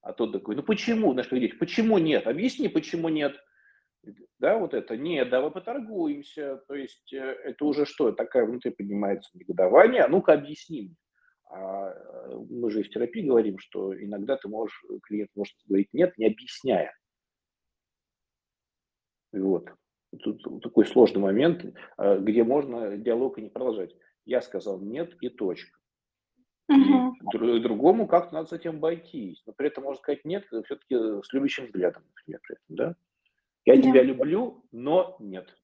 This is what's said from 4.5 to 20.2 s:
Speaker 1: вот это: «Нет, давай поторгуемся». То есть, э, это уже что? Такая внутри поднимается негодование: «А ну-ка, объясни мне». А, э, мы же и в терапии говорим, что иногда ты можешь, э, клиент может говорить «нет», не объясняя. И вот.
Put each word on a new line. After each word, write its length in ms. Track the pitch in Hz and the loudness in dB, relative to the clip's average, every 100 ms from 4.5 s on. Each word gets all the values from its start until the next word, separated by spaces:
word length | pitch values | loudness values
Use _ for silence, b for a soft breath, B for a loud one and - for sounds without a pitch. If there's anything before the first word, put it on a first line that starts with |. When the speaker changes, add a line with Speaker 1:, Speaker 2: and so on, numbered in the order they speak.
| 226 | 0
Speaker 1:
вот 140 | 170 123 | 0 -4
это: 220 | - 117 | -6 -6
«Нет, 320 | 151 160 123 | -4 -2 0
давай 220 | 127 147 | 0 0
поторгуемся». 1080 | 185 180 269 220 208 160 143 143 - 143 135 _ | -6 -10 -10 -8 -6 -4 -6 -10 -12 -10 -10 _
То 60 | 139 | -12
есть, 380 | 135 - _ | -12 -16 _
э, 40 | 135 131 131 143 | -12 -10 -10 -12
это 200 | 120 147 | -4 -2
уже 200 | 147 147 | 0 -2
что? 260 | - 127 | 0 0
Такая 320 | 101 117 131 113 | 0 0 0 0
внутри 260 | 123 123 | -2 -8
поднимается 600 | - 101 101 101 98 - - | -8 -6 -4 -2 -2 -6 -20
негодование: 680 | - 90 92 127 220 247 127 | -8 0 6 8 8 6 4
«А 40 | |
ну-ка, 240 | 180 175 | 4 4
объясни 500 | 151 143 151 - 156 | 2 2 -16 -12 -12
мне». 120 | 95 82 _ _ _ _ _ | -12 _ _ _ _ _ _
А, 400 | 95 95 98 98 | -14 -10 -8 -8
э, 460 | 87 - 62 62 62 - | -12 -16 -18 -14 -14 -12
мы 200 | 120 117 | -6 -4
же 100 | 107 | -2
и 20 | |
в 60 | - | -4
терапии 300 | 107 120 226 156 | -4 -4 -4 2
говорим, 320 | 120 104 95 | 4 2 -4
что 340 | - 95 95 95 | -12 -8 -8 -8
иногда 360 | 101 104 101 - | -10 -8 -4 -6
ты 120 | 98 | -6
можешь, 340 | 107 110 - - | -8 -8 -10 -16
э, 100 | 104 | -16
клиент 260 | _ 107 104 101 | _ -8 -8 -8
может 200 | 101 _ _ | -10 _ _
говорить 220 | 98 101 | 0 0
«нет», 240 | 127 180 - | 0 0 2
не 80 | 110 | -2
объясняя. 680 | - 254 - 135 95 76 - _ _ _ _ _ _ _ _ _ _ _ _ _ _ _ _ _ _ _ _ _ _ _ | -2 -12 -10 -2 -2 -2 -10 _ _ _ _ _ _ _ _ _ _ _ _ _ _ _ _ _ _ _ _ _ _ _
И 60 | 104 | -4
вот. 300 | 95 90 - - _ _ _ - | -2 -2 -4 -20 _ _ _ -10